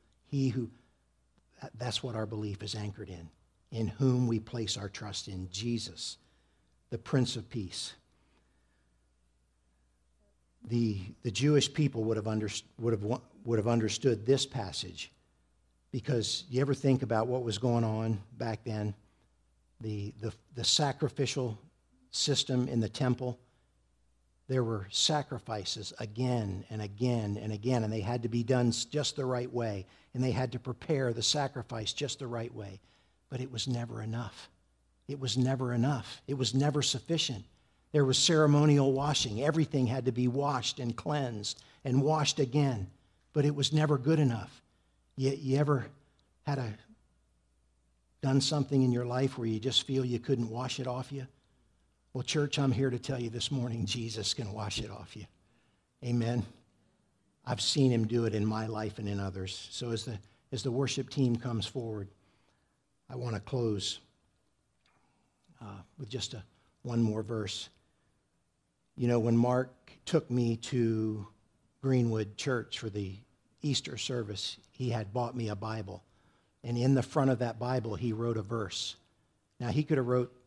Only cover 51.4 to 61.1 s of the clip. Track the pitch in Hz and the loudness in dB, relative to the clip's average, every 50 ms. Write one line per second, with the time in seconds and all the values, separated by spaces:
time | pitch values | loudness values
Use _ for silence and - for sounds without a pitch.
51.4 | _ _ _ _ _ _ _ _ _ _ _ _ _ _ - 131 - - - 151 | _ _ _ _ _ _ _ _ _ _ _ _ _ _ -6 -6 -4 0 0 0
52.4 | 147 143 - 147 139 135 123 101 139 131 120 120 - - 135 120 120 113 113 120 | 2 2 2 2 2 2 4 4 2 2 0 -2 -4 -4 -4 -4 -4 -4 -4 -4
53.4 | - - 147 131 120 123 113 117 - 104 - 123 113 113 107 113 98 - - - | -4 -2 -2 -2 -2 -2 -2 -2 -2 -2 -2 -4 -4 -6 -6 -4 -2 -4 -2 -4
54.4 | 120 104 101 107 104 104 - - 113 104 98 - - - - 104 95 - _ _ | -4 -8 -6 -6 -6 -4 -4 -4 -6 -8 -10 -12 -14 -14 -14 -16 -16 -16 _ _
55.4 | _ _ _ _ _ _ _ _ _ _ _ - 131 120 120 120 113 113 120 120 | _ _ _ _ _ _ _ _ _ _ _ -10 -4 0 0 2 2 2 0 0
56.4 | 101 - - - _ _ _ _ _ _ _ _ _ _ _ _ _ _ _ _ | -2 -4 -8 -20 _ _ _ _ _ _ _ _ _ _ _ _ _ _ _ _
57.4 | - - 113 - - - - 147 135 127 120 113 110 107 120 117 117 113 104 107 | -6 -4 -4 -2 0 0 4 6 6 6 6 4 2 2 2 2 2 2 2 2
58.4 | 104 107 107 110 110 113 110 107 110 104 - - 107 104 104 98 98 95 92 98 | 0 0 0 -2 -4 -4 -4 -4 -6 -6 -6 -6 -6 -4 -4 -2 -4 -4 -6 -6
59.4 | 92 92 - - - - - - 131 120 117 107 104 131 110 98 - - _ _ | -8 -8 -8 -10 -12 -12 -10 -8 -4 -4 -4 -4 -4 -6 -8 -10 -10 -16 _ _
60.4 | _ - 139 110 - 135 117 131 139 123 - 139 135 - | _ -8 -8 -4 -2 -2 0 0 0 0 0 -4 -4 -4